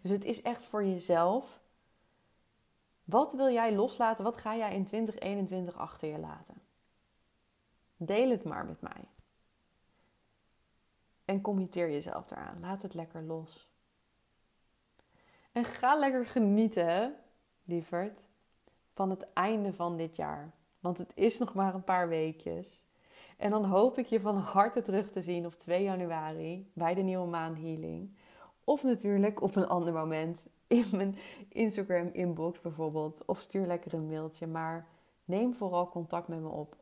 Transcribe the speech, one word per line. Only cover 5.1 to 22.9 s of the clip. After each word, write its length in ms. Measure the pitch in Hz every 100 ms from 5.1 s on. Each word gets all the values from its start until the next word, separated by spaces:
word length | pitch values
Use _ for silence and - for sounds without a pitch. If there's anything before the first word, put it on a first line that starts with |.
| -
eenentwintig 580 | - 202 190 185 175 -
achter 320 | 165 - 156
je 100 | 151
laten? 420 | 160 156 - - _ _ _ _ _ _ _ _ _ _ _ _ _ -
Deel 320 | 170 208 262
het 140 | 233
maar 220 | 151 - -
met 160 | -
mij. 260 | - - - - - _ _ _ _ _ _ _ _ _ _ _ _ _ _ _ _ _ _ _ -
En 160 | 196
committeer 500 | 208 196 185 180 170
jezelf 400 | 147 165 - -
eraan. 280 | - - 170
Laat 200 | 175 196
het 120 | 196
lekker 300 | 165 165 165
los. 480 | 160 160 160 - _ _ _ _ _ _ _ _ _ _ _ _ _ _ _ _ _ _ _
En 120 | 240
ga 320 | 233 - 254 302
lekker 300 | 277 262 233
genieten, 600 | 254 208 208 220 208 170
hè, 240 | 180 240 294 - _ _ _
lieverd, 600 | - 170 160 175 208 208 - _ _ _ _ _ _
van 160 | - 190
het 240 | 185 -
einde 400 | - 196 220 202
van 240 | 190 175 170
dit 180 | 165 -
jaar. 360 | 151 151 151 - _ _
Want 180 | 175 175
het 140 | - -
is 220 | 220 -
nog 160 | 240
maar 200 | 190 190
een 100 | 185
paar 240 | 185 185 175
weekjes. 760 | 160 160 160 170 165 185 - _